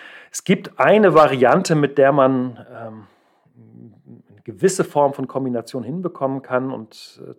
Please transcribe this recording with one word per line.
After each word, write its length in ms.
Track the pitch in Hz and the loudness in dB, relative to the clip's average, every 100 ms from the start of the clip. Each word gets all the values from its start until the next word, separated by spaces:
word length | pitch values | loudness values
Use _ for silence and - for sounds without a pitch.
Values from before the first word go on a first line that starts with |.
| - - - | -20 -20 -18
Es 120 | - | -16
gibt 340 | - 196 - - | -4 -4 -4 -2
eine 380 | 135 202 202 156 | 2 4 6 6
Variante, 580 | 147 131 120 160 185 | 4 4 2 2 2
mit 240 | 156 143 139 | 0 0 2
der 140 | 139 | 2
man, 540 | 143 131 131 127 117 107 | 4 2 0 -4 -10 -20
ähm, 360 | 117 113 110 101 _ _ _ _ 120 110 120 120 _ _ 120 _ | -18 -18 -18 -20 _ _ _ _ _ -20 -20 -20 _ _ -20 _
eine 120 | 101 | _
gewisse 400 | - 104 185 185 | -18 -2 -2 0
Form 300 | 160 147 143 | -4 0 0
von 140 | 139 131 | 0 -8
Kombination 560 | 135 135 120 113 131 | -6 -6 -6 -8 -12
hinbekommen 580 | 113 170 175 - 135 135 | -10 -10 -10 -6 -6 -6
kann 300 | - 127 131 | -6 -6 -6
und, 500 | 120 107 - - _ | -10 -16 -20 -20 _
äh, 80 | - | -20